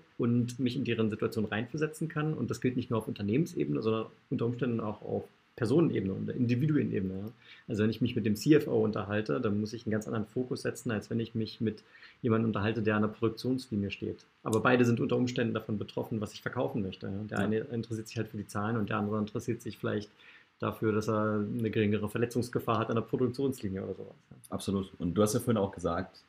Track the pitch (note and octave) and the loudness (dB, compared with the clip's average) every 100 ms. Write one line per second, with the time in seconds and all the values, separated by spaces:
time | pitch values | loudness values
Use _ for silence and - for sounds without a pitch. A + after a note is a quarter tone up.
0 | - - A#2+ A#2+ A#2+ - B2 B2+ A#2 A2+ | -8 -2 2 4 2 0 -2 0 0 2
1 | A2 G#2 A2+ A2+ G#2 G#2 B2+ D#3 D#3 D#3 | 2 0 -2 0 0 0 -2 -2 -2 -2
2 | D#3+ D#3 D#3 D#3 A#2+ A#2+ B2+ B2+ - A2+ | -4 -2 -2 0 -2 0 0 0 0 0
3 | - - G2+ A#2+ E3+ D3 D3 C#3+ A2 A2 | -2 -4 0 2 2 0 -2 0 2 0
4 | A2 - - B2 A#2 B2 C3 A2+ G#2+ G2+ | -2 -10 -4 -2 0 0 0 0 -2 -6
5 | - G#2+ - _ _ - A2 C#3+ E3 - | -4 -6 -6 _ _ -2 2 4 4 2
6 | F#2+ G2+ G#2+ - A#2 A#2+ D#3 D3 A2 A2 | -2 -2 -4 0 2 2 2 2 2 0
7 | F#2+ F#2+ G#2 - - - - G#2+ G#2+ A2 | -2 -4 -8 -12 -20 -16 -4 0 2 2
8 | B2+ B2 G#2+ G#2 D3 D#3 - A#2+ A2 G#2 | 0 0 0 2 6 6 6 2 2 0
9 | G2 G#2 A2 C#3+ A2+ G#2 G#2+ A2+ G#2+ G#2+ | -2 -2 0 0 0 0 -2 -6 -2 -2
10 | G#2+ A#2 G#2 - B2+ B2 B2 - B2+ G#2 | -2 -4 -4 -4 -4 -4 -4 -4 -4 -4
11 | - A#2 A2+ A2+ G#2+ - A2 G#2+ - - | -2 -4 -2 -4 -4 -2 -2 -2 -10 -20
12 | - - B2 A2 A2+ G#2 G#2 A2+ G#2 G#2+ | -20 -2 2 4 4 2 2 2 2 4
13 | G#2+ - A2+ A2 B2 C3 - G#2 G2 - | 2 2 -2 0 -2 -2 -2 -2 -2 -4
14 | G#2 - - _ - A2 B2 B2+ A#2+ A#2 | -6 -8 -14 _ 0 4 6 8 6 4
15 | B2 B2 B2 B2+ A2+ A2 - G#2 G#2+ - | 2 2 2 0 0 0 -2 -4 -4 -6
16 | A#2 A2+ G#2 - B2 B2 C3+ - F#2+ F#2+ | -4 -4 -4 -6 -6 -2 -2 -2 -4 -6
17 | G#2+ G2 G#2+ A2+ G#2+ A2 - A#2+ A2 A2 | -8 -6 -4 -2 0 0 -2 -4 -4 -6
18 | A2 A2+ G#2+ G#2+ G2 G#2 G#2 A#2 G2+ A2 | -6 -8 -6 -8 -6 -4 -2 -2 -2 -2
19 | G#2 G#2+ G#2 A#2+ A#2+ A2+ A2 - A2+ G#2+ | 0 -2 -2 -4 -4 -6 -8 -6 -4 -4
20 | G#2 _ - - _ - A2+ G#2 A2 G#2+ | -6 _ -20 -20 _ -6 -4 0 2 2
21 | G#2+ A2 G#2+ G#2+ G#2 B2 A2 A2 G#2 G#2 | 2 2 2 0 -2 -2 0 2 2 2
22 | G#2+ A2+ A#2+ B2+ B2 B2 - A2 A2 A#2 | 0 0 0 0 0 -2 0 0 2 0
23 | G#2+ B2+ B2 B2 C#3 - G#2 F#2+ G2+ F#2+ | 0 0 0 0 -2 -2 -4 -4 -6 -8
24 | G2+ - - - - G2 - G2 F#2+ - | -12 -18 -20 -20 -8 -6 0 -2 -2 -4
25 | F2+ E2+ G#2+ A#2 - A2 G2 - F2 E2+ | 0 4 4 4 2 2 2 0 -2 -2
26 | F#2+ - | -4 -10